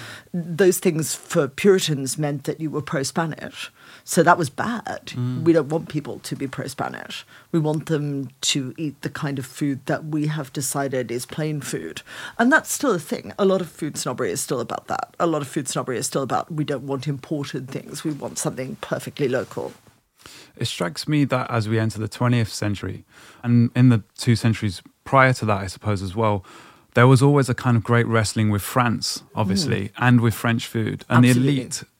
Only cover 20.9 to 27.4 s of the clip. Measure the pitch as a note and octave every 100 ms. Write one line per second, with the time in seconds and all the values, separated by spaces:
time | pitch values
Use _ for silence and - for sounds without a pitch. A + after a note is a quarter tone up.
20.9 | D3+ - D3+ C#3 B2+ - A#2+ G#2+ A2 A2
21.9 | G#2 G#2+ - B2 A#2+ G#2+ - G#2 G2 F#2+
22.9 | G2 - - - - A#2+ A#2+ A#2+ B2 B2+
23.9 | A2+ - - B2+ A2+ A2+ G#2 G#2 - -
24.9 | _ - C3+ C3 B2+ A2 G2 G2 - G#2
25.9 | G2 F#2+ G#2+ A2 G2+ - - - - _
26.9 | A#2 B2 B2+ C#3+ C#3+